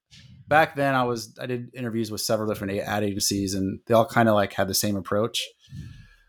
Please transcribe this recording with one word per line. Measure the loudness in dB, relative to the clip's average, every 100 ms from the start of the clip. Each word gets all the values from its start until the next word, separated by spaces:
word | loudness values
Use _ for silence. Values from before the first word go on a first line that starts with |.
| _ -20 -20 -14 2
back | 4 4
then | 2 0
I | 2
was, | 0 -2 -6 -12
I | -6
did | -6 -8
interviews | -8 -6 -4 -4
with | -4
several | -2 0 0
different | -2 -2
a-, | -4 -2
ad | -2
agencies, | -2 -2 -2 0 -2
and | -2 -2 -4 2
they |
all | 4 4
kinda, | 4 4
like, | 4 2
had | 0 0
the |
same | 0 0 -2
approach. | -2 -2 0 -4 -8 _ -20 -16 -16 -16 -20 _